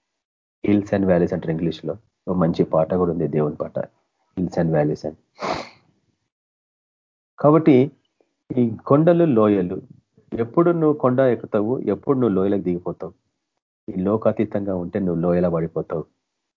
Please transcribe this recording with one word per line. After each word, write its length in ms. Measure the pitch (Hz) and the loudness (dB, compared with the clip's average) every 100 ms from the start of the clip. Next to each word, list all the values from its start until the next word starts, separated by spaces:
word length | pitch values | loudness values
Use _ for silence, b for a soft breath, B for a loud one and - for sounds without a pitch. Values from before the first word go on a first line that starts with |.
| _ _ _ _ _ _ - | _ _ _ _ _ _ 0
Hills 220 | 104 101 | 0 0
and 140 | 101 95 | 0 2
Valleys 280 | 87 85 | 2 2
అంటారు 180 | 90 82 | -2 -4
ఇంగ్లీష్లో, 460 | 80 85 78 78 - _ _ - | -4 -4 -6 -8 -10 _ _ -6
ఓ 60 | |
మంచి 300 | 90 85 85 | -2 0 0
పాట 300 | 90 78 80 | 0 0 0
కూడా 180 | 92 87 | 0 -2
ఉంది 160 | 82 78 | -2 -2
దేవుని 280 | 76 76 80 | -2 -2 -4
పాట, 240 | 80 - - _ _ _ _ - | -8 -8 -10 _ _ _ _ -6
Hills 160 | 90 - | -4 -2
and 140 | 85 | 0
Valleys 380 | 80 151 - 78 | 0 0 -2 -8
అని. 80 | 78 _ - B B B B B _ _ _ _ _ _ _ _ _ _ _ _ _ _ - | -12 _ -12 B B B B B _ _ _ _ _ _ _ _ _ _ _ _ _ _ 0
కాబట్టి 520 | 147 160 160 127 143 - _ _ _ _ - 123 | 4 4 6 4 4 -2 _ _ _ _ -6 -2
ఈ 200 | 117 107 - | 0 -2 0
కొండలు 380 | 143 165 170 | 2 4 4
లోయలు, 580 | 170 113 107 101 90 95 - - _ _ _ | 4 4 4 2 0 -6 -12 -20 _ _ _
ఎప్పుడు 380 | 113 117 170 170 | -8 -4 0 2
నువ్వు 220 | 170 156 | 2 2
కొండ 260 | 147 131 127 | 2 2 2
ఎక్కుతావు, 600 | 131 113 - 107 104 127 | 2 0 -2 -2 -2 -2
ఎప్పుడు 400 | - 98 - 131 | -4 -4 -2 0
నువ్వు 160 | 120 92 | 2 2
లోయలకు 260 | 98 101 | 0 0
దిగిపోతావు, 520 | 90 87 - 175 - - _ _ _ _ _ _ - | -2 -4 -6 -10 -12 -16 _ _ _ _ _ _ -12
ఈ 100 | 98 | -4
లోకాతీతంగా 760 | 92 107 113 107 107 104 98 92 | -2 0 0 0 -2 -4 -4 -6
ఉంటే 240 | 90 101 | -4 -4
నువ్వు 220 | 92 85 | -2 0
లోయల 280 | 87 87 87 | 0 2 0
పడిపోతావు. 560 | 82 82 80 78 85 - _ _ _ _ | -2 -4 -6 -6 -8 -8 _ _ _ _